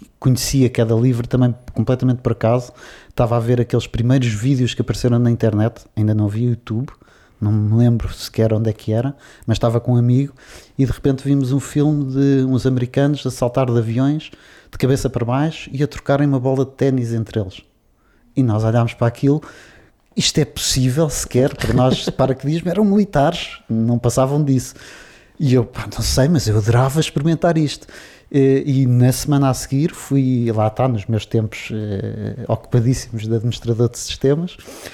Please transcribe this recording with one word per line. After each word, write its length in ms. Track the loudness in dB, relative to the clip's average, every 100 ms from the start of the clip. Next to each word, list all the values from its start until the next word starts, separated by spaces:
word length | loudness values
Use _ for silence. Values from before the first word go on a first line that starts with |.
| -20 _
conheci 460 | 0 2 2 2 2
a 20 |
queda 260 | 2 2
livre 320 | 4 2 0 0
também 260 | 2 2 0 -6
completamente 460 | -4 -2 0 0 0
por 140 | -2
acaso. 400 | 0 2 0 -2 -14 -20 -20 -8
Estava 300 | -2 0 0
a 20 |
ver 180 | 2 0
aqueles 260 | 0 -2 -2
primeiros 420 | -2 2 2 2
vídeos 460 | 0 0 0 0
que 80 | -2
apareceram 360 | -4 -2 0 2
na 120 | 2
internet, 520 | 2 0 2 0 -4 -8 -2
ainda 180 | 0
não 120 | 2 0
havia 240 | 0 -2
YouTube, 420 | -4 -4 -6 -6 -12 -20 _ _ _
não 100 | 0
me 260 | 0 2 4
lembro 360 | 4 2 -2
sequer 380 | -8 -6 -2 0
onde 180 | 0 -2
é 20 |
que 200 | -4 -2
era, 240 | -2 -2 -8 -16 -10
mas 120 | -4 -2
estava 240 | 0 0
com 140 | 0
um 20 | 2
amigo 360 | 2 2 0 -8 -20 -20 -10 -2
e 80 | -2
de 60 |
repente 320 | 0 -2 -2
vimos 260 | 0 0 0
um 80 | -2
filme 460 | -2 0 0 0 -2
de 320 | 0 2 2
uns 200 | 2 0 0
americanos 600 | 0 0 0 0 0 -4
a 60 |
saltar 340 | -4 -2 0 0
de 100 | 0
aviões 540 | 0 0 0 0 -6 -18 -20 -20 -20
de 80 | -2
cabeça 320 | 0 0 -2
para 140 | -4
baixo 440 | -2 0 -2 -4 -10
e 100 | -4
a 60 | -4
trocarem 400 | -4 -2 0 2
uma 100 | 0
bola 260 | 0 0
de 60 | -2
ténis 400 | -2 0 0 -2
entre 280 | -4 -4 -4
eles. 220 | -6 -10 -20 _ _ _ _ _ _ -2
E 60 |
nós 180 | 0 2
olhámos 320 | 0 2 0
para 140 | 0 -2
aquilo, 340 | 0 0 0 -4 -18 -20 -20 _ _ _ -4
isto 220 | -2 -2
é 60 |
possível 680 | -2 -4 -4 0 0 0 -2
sequer, 420 | -2 -2 0 0 0
para 180 | -2
nós 300 | 2 2 0
de 80 | -2
paraquedismo 580 | 0 0 0 -4 -2 -2
eram 140 | 0
militares, 760 | 2 2 2 2 0 0 -8 -12 -4
não 300 | -2 0 0
passavam 440 | 0 2 2 2
disso. 300 | 2 0 -2 -12 -20 -20 -20 -20 _ -4
E 120 | 2
eu, 120 | 2
pá, 240 | 2 -6 -10
não 80 | -6
sei, 280 | -2 2 2
mas 180 | 2 2
eu 100 | 0
adorava 440 | 2 2 2 0
experimentar 580 | -2 -2 0 2 2 2
isto. 300 | 0 -4 -16 -20 -20 -20 _
Eh, 320 | 2 4 4
e 220 | 2 2 4
na 240 | 4 4
semana 380 | 2 0 2 2
a 40 |
seguir 380 | 0 -2 -2 -2
fui, 580 | -4 -2 0 2 2 0
lá 140 | 0 0
está, 180 | 0 0
nos 200 | 0 -2
meus 200 | -4 -2
tempos, 440 | -2 -2 -6 -10
eh, 720 | -8 -4 -6 -6 -8 -8 -8 -4
ocupadíssimos 800 | -4 0 0 2 -2 -4 -8 -2
de 80 |
administrador 560 | -2 -2 -4 -4 0 0
de 80 | -2
sistemas, 580 | -10 -2 0 0 -2 -10 -20 -18 -18